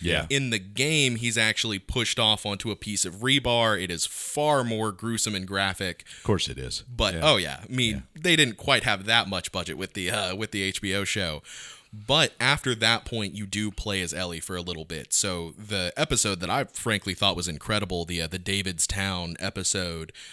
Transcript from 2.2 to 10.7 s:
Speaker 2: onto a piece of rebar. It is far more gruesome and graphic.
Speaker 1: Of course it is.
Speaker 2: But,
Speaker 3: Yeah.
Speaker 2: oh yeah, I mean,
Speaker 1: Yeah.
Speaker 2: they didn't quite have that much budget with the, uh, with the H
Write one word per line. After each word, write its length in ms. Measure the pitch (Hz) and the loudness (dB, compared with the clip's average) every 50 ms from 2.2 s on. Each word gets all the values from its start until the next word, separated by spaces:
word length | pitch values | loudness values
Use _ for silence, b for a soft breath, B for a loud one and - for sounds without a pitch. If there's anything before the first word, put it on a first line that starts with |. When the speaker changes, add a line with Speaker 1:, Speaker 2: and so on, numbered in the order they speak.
| 117 110 107 101 - | 4 4 2 2 0
Speaker 2:
onto 280 | 104 101 98 - 113 | -4 -4 -4 -4 -4
a 40 | 101 | -6
piece 300 | - - 107 104 95 - | -6 -6 -4 -2 -2 -2
of 120 | 92 82 | -4 -4
rebar. 600 | 101 113 131 135 143 123 123 120 117 117 113 107 92 | -2 2 4 4 4 4 4 4 4 4 4 4 2
It 120 | 92 90 | 0 -2
is 160 | 87 82 - | -2 -2 -4
far 560 | - - - - - - 147 147 151 147 139 123 | -4 -4 -6 -6 -4 -2 0 2 4 4 4 2
more 280 | 120 113 107 110 107 | 0 0 0 -2 -2
gruesome 440 | 98 90 - 117 117 110 - 113 104 | -4 -4 -4 -4 -2 -2 -2 -2 -2
and 120 | 95 92 | -4 -4
graphic. 560 | 92 98 98 98 98 95 - 98 90 85 - - B B | -2 0 0 0 0 0 -2 -4 -4 -6 -8 -12 B B
Speaker 1:
Of 60 | B B | B B
course 260 | - 104 90 - - | 2 2 2 2 -2
it 80 | 65 | -4
is. 260 | 62 64 60 - - - - | -6 -8 -6 -8 -8 -10 -8
Speaker 2:
But, 240 | 123 113 113 98 90 | -4 0 0 0 2
Speaker 3:
Yeah. 60 | 82 80 | 2 4
Speaker 2:
oh 140 | 156 139 | 4 4
yeah, 220 | 101 90 73 69 - 92 | 4 2 0 -4 -8 -8
I 80 | - | -4
mean, 260 | 123 127 123 113 104 67 65 - - | -2 0 2 2 0 -2 -6 -10 -8
Speaker 1:
Yeah. 60 | - - | -2 2
Speaker 2:
they 120 | 180 165 | 4 6
didn't 220 | 156 151 120 113 | 6 6 4 2
quite 260 | - - - 135 117 - | 0 2 4 4 4 4
have 220 | 117 104 95 92 | 2 0 0 2
that 240 | 107 113 117 101 92 | 4 4 4 4 2
much 220 | 98 92 - - | -2 -4 -4 -4
budget 260 | - 92 87 85 78 | -4 -4 -4 -4 -6
with 160 | 65 95 95 - | -6 -6 -6 -4
the, 160 | 101 90 87 | -2 -2 0
uh, 260 | - 104 98 92 92 | 0 0 0 -2 -4
with 140 | 98 110 104 | -4 -4 -4
the 140 | - 101 95 | -2 -2 0
H 180 | 98 | -2